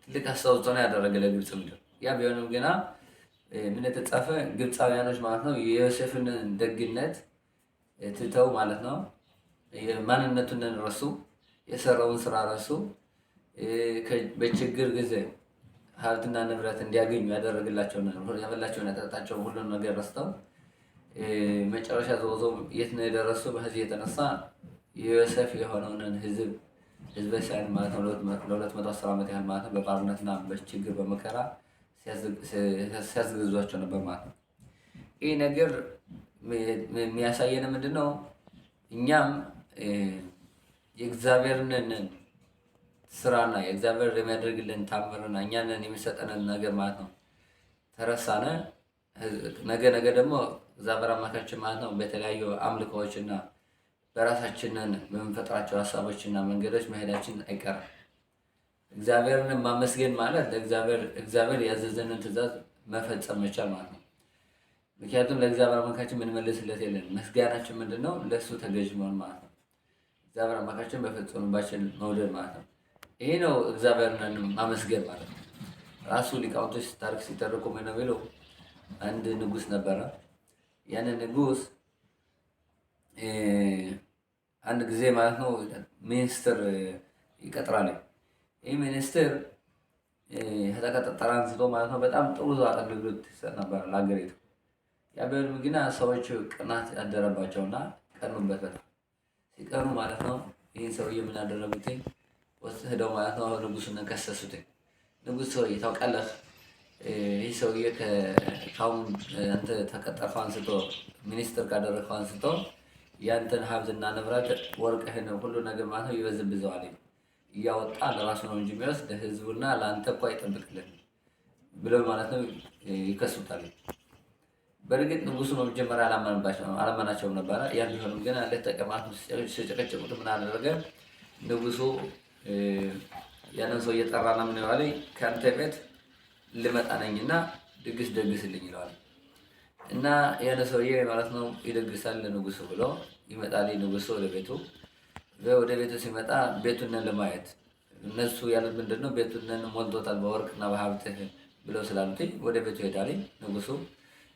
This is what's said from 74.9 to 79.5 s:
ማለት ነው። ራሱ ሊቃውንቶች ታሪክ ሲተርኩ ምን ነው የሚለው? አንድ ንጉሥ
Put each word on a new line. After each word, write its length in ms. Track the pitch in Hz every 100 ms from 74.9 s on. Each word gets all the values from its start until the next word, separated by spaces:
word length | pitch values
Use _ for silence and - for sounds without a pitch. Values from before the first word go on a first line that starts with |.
| 110 92
ማለት 220 | - -
ነው። 160 | - - - - - - - -
ራሱ 240 | 120 123 127
ሊቃውንቶች 480 | 113 113 113 120 -
ታሪክ 260 | - - -
ሲተርኩ 420 | - - 107 113 -
ምን 160 | 113
ነው 100 | 110
የሚለው? 240 | 113 123 113 - - - - - - - -
አንድ 240 | 104 113 110 107
ንጉሥ 280 | 104